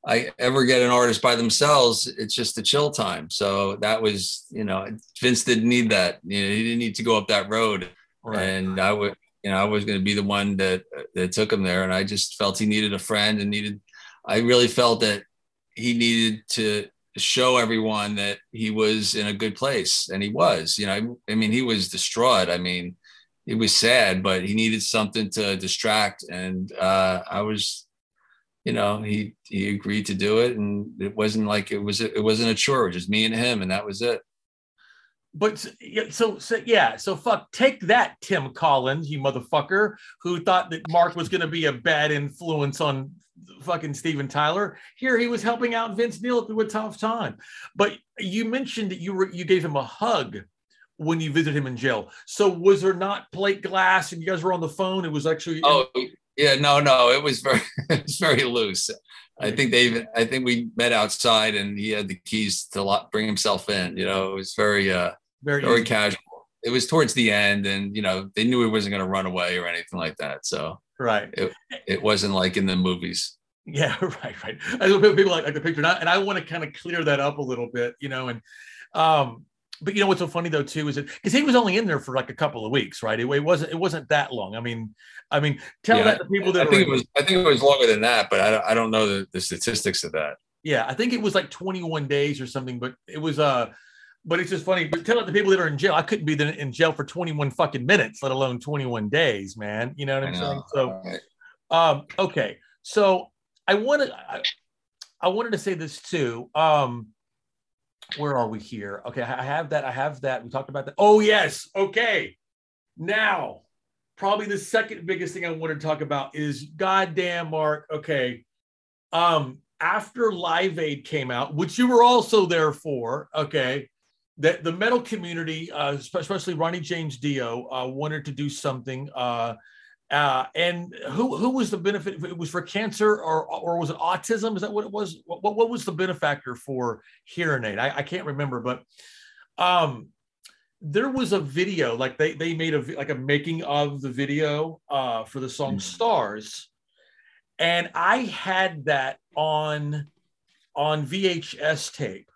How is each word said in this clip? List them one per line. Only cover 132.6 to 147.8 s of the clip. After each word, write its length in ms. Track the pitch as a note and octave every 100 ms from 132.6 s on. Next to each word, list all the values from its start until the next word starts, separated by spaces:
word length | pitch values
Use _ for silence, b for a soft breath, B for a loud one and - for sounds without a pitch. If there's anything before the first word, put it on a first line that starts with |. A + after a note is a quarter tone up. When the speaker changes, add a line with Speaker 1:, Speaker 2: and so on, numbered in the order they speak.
Speaker 2:
cancer 600 | E3+ G3+ A3 G#3+ G#3+ G#3
or, 240 | D#3+ D#3 -
or 280 | - E3+ E3+
was 100 | D#3+
it 80 | D3
autism? 580 | E3 F3+ - A3+ A3 G#3
Is 60 |
that 100 | G3+
what 140 | G#3 G#3
it 60 |
was? 300 | G3+ G3 E3 -
What, 180 | E3+
what, 120 | G3 G#3+
what 140 | A#3
was 140 | A#3+
the 80 | -
benefactor 640 | D#3+ F#3 D#3+ D3+ C#3+ C3 A#2+
for 460 | - C3 A#2+ A2 b b _
Hearing 400 | - E3 C#3 A2
Aid? 140 | G2+
I, 180 | C3 C#3
I 60 |
can't 220 | C#3+ F3+ D3
remember, 340 | C#3 C#3+ B2
but, 220 | A#2 B2+ _ B B B B B B -
um, 500 | F3+ F3+ D#3 A#2+ - _ _ _ - b b _
there 280 | D#3 E3 C4+
was 220 | C4 A3
a 60 | G3
video, 560 | C#3+ C#3 F#3+ F3+ B2+ A#2
like, 220 | C3 B2+
they, 160 | D#3
they 200 | D3+ E3
made 220 | D#3+ E3 D3+
a 60 |
vi-, 140 | B2 D#3+
like, 140 | C#3
a 60 | C3+
making 480 | C3 C#3+ D3+ E3
of 380 | E3 D3 D3 C#3+
the 80 | C3+
video, 720 | B2 C#3 C#3+ D3+ D3 D#3+ D#3 _
uh, 340 | C#3 C3 A2+
for 160 | A2 C#3
the 100 | B2+
song 280 | B2 C#3 G3
Speaker 1:
Mm-hmm. 20 |
Speaker 2:
Stars. 920 | - - A#3 F#3+ G#2+ G#2+ G#2+ - - _ _ b b b b b _ -
And 320 | E3 E3+